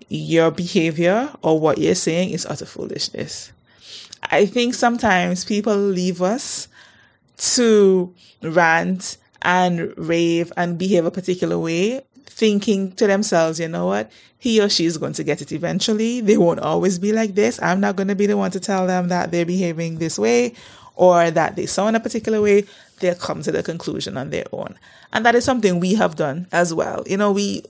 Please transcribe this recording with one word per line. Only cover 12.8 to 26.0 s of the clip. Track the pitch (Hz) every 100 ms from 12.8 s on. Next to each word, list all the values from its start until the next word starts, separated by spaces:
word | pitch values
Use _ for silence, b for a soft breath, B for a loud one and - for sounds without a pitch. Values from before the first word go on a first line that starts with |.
| 190
to | - 214
themselves, | 190 214 175 160 160
"You | 165
know | 170 180
what? | 202 220 b b b
He | 247 220
or | 202
she | -
is | 165 156
going | 147
to | 151
get | 151 147
it | -
eventually. | 156 170 175 - 214 226 247
They | 208 220
won't | 170 160
always | 147 165 180 180
be | 196
like | 220 220
this. | 190 220 -
I'm | 165 190
not | 202 190
gonna | 190
be | 196 202
the | 208
one | 190
to | 190
tell | 190 190 185
them | 180 180
that | 180 175
they're | 175
behaving | 170 185 175 160 165 160
this | 165 180
way | 220 240 240 - B B B
or | - 185 175 170
that | 160 156 -
they | 160
sound | - 208 226
a |
particular | 226 226 220 220
way." | 208 202 202 B B B
They'll | 180 175
come | - 156
to | 156
the | -
conclusion | - 165 - 160 - 131
on | 143
their | - -
own. | - - - B B B
And | - 233
that |
is | 240
something | 240 247 208 175
we | 180
have | 220